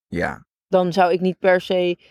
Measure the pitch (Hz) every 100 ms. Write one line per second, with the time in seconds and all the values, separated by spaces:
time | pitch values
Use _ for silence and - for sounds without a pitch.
0 | - 85 85 67 _ _ - 185 180 170
1 | 180 175 185 175 196 180 - 185 180 175
2 | _